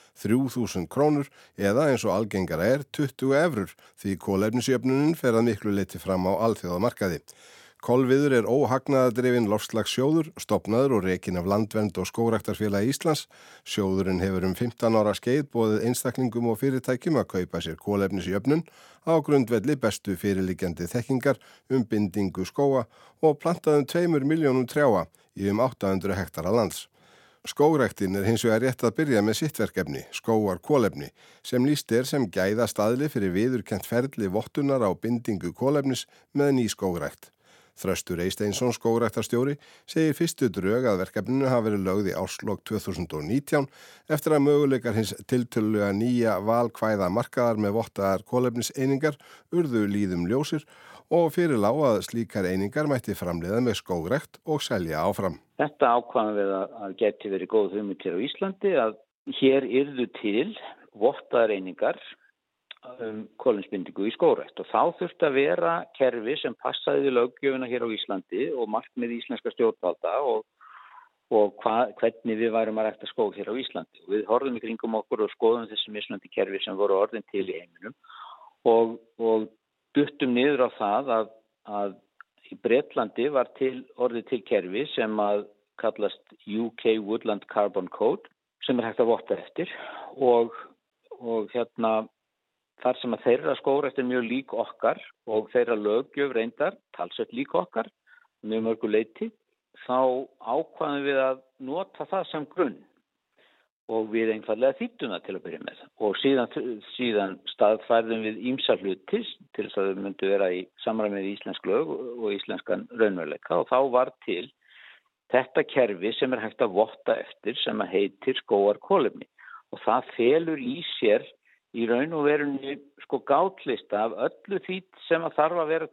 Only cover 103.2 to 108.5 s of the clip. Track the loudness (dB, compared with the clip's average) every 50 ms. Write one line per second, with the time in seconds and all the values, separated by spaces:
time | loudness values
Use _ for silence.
103.2 | _ _ _ _ _ _ _ _ _ _ _ _ _ -4 -2 -2 -2 0 0 0
104.2 | 0 0 0 -2 -2 -4 -2 2 2 2 2 0 -8 -10 _ -8 -8 -6 -6 -8
105.2 | -8 -8 -10 -10 -8 -10 -12 -10 -12 -14 -14 -16 -20 -20 _ -2 -2 -2 0 2
106.2 | 2 2 2 2 0 -2 -4 -8 -8 -8 -8 -10 -12 -16 -8 -4 -2 0 0 0
107.2 | 0 -2 -6 -10 -14 -12 0 2 4 4 4 2 2 2 2 2 2 0 -4 -2
108.2 | -2 -4 -6 -4 -4 -4